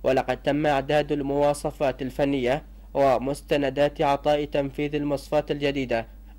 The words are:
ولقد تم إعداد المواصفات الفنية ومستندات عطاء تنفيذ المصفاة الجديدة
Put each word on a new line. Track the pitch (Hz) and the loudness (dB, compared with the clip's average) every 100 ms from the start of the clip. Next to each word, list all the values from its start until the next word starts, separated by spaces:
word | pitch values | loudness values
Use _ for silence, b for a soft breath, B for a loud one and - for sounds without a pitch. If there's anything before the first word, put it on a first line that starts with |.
ولقد | 127 131 127 127 | 2 0 0 -2
تم | 147 143 151 | -2 0 2
إعداد | 139 139 151 147 | 0 2 0 0
المواصفات | 147 139 143 147 143 151 - 139 - | -4 -2 2 2 2 -4 -2 -2 -2
الفنية | 131 - 143 139 120 147 - b b | -6 -2 0 2 0 -2 -4 b b
ومستندات | 131 139 120 127 143 - 147 139 131 147 143 | 2 4 4 0 -6 -2 0 0 2 0 2
عطاء | 147 139 151 147 | 0 2 2 0
تنفيذ | 147 147 139 135 147 | 0 -2 -2 -4 -4
المصفاة | 147 147 139 - 151 151 | -2 -2 -4 0 -2 0
الجديدة | 147 143 139 123 117 113 b b | -2 -2 -2 -2 -2 -4 b b